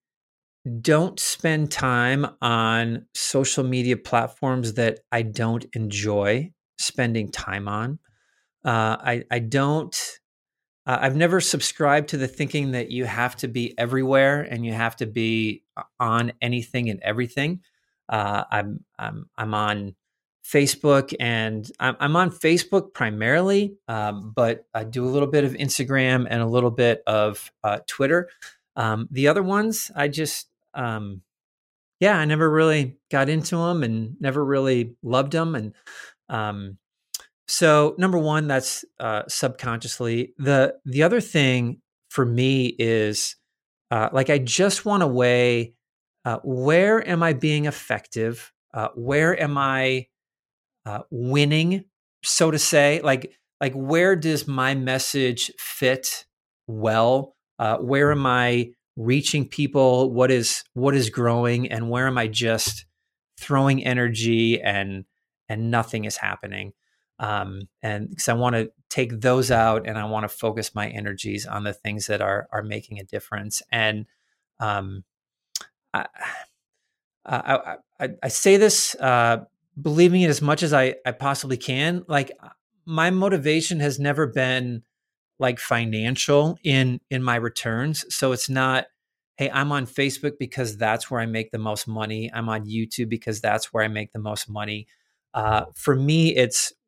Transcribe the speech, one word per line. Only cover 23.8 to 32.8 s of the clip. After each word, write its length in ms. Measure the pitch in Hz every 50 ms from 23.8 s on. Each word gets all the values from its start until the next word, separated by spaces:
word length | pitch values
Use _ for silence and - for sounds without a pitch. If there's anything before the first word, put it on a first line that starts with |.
| _
um, 460 | - 113 110 107 104 104 101 95 110 110
but 320 | - 120 113 117 113 - _ -
I 80 | 113 110
do 220 | 110 117 127 123
a 20 |
little 220 | 127 131 143 143 139
bit 160 | 151 147 143
of 80 | 135 127
Instagram 760 | - 143 131 - - 135 127 135 135 131 127 127 127 123 -
and 140 | 113 117 117
a 40 |
little 260 | 113 117 123 123 120 113
bit 280 | 127 123 120 113 - -
of, 460 | - 107 107 107 107 101 - - - _ _ -
uh, 160 | 107 104 - -
Twitter. 420 | - - - 139 135 160 175 180 175 - - - - - _ _ _ -
Um, 320 | - 113 110 110 107 113 - 135
the 160 | 131 139 143
other 140 | 160 202 190
ones, 500 | 185 196 202 214 226 220 220 - - -
I 140 | 147 143 147
just, 400 | 143 151 160 143 - - - _ _ _ _ _ -
um, 480 | 139 127 117 113 107 104 101 98 92 - _ _ _ _ _ _ _ _ _ _ _ _ _ _ -
yeah, 180 | 180 202 208 170
I 60 | 156
never 260 | 151 151 151 165 156
really 460 | 151 156 160 160 156 151